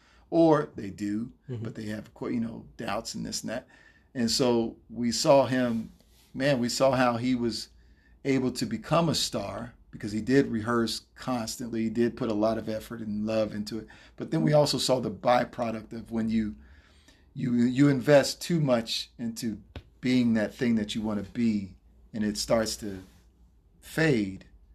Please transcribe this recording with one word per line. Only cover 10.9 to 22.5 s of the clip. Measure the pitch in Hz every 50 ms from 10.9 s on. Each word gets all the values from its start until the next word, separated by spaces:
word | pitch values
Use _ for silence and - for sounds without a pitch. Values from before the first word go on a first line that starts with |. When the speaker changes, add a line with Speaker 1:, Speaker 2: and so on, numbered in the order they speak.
| - - - _ _
Speaker 1:
constantly. | - - - 127 120 110 110 - - 123 113 113 113 113
He | 113
did | 110 113 117 117 110 -
put | 131 113
a | 110
lot | 104 107 110 113 110
of | 107 110
effort | 110 110 - - 120 117
and | 110 107 104 104 107
love | 107 110 110 107 104 107
into | 107 104 - 117 110
it. | 107 - - - - - _ -
But | 123 -
then | - 160
we | 156 151
also | 147 151 147 139 - 127
saw | - - 127 127
the | 113 110
byproduct | 98 87 - - 123 123 120 113 - - 120 113 110 110 104 - 113
of | 117 110 110
when | 113 113 110 113
you, | 110 113 110 104 104 - - - - - _ _ _ _ _ - - _ _ _ _
you, | - - 127 120
you | 120 120 123 127 127 143 143
invest | 139 127 113 - 147 139 127 - - -
too | - - 175 165
much | 151 135 123 117 113 - - - - - _ -
into | 120 113 226 - - 117 104 98 - - _ - - _ _ _
being | - 127 127 127 123 120 113
that | 113 104 104 -
thing | - 131 120 117
that | 110 104 104 -
you | 117
wanna | 107 110 107 104
be, | 95 90 - 120 120 117 107 104 95 92 90 - _ _ _ _ - _
and | - 113 107
it | 107 101 -
starts | - -